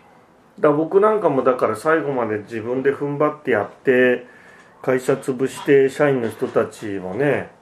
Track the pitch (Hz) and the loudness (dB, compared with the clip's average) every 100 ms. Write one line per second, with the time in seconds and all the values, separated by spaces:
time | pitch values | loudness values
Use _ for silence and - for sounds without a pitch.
0 | _ _ _ _ _ - 151 147 160 190 | _ _ _ _ _ -2 0 2 0 2
1 | 214 214 170 135 123 127 117 107 156 160 | 2 2 0 2 0 2 0 -2 0 0
2 | 143 131 113 107 98 113 110 131 139 139 | 0 -4 -4 -4 -6 -8 -6 -2 -2 -2
3 | 143 143 151 151 - 110 98 - - 127 | -4 -2 -2 -2 -2 -2 -2 -2 2 4
4 | 127 120 - - - - - _ - 131 | 4 2 -4 -20 -20 -20 -20 _ -2 -2
5 | 139 135 143 123 131 - - 139 135 135 | 0 -2 -2 -4 -4 -4 2 4 4 2
6 | 147 135 113 107 123 127 - - 110 98 | 0 2 -2 -4 -2 0 -2 -4 -10 -8
7 | 92 101 143 113 87 - | -8 -4 -2 -2 -4 -14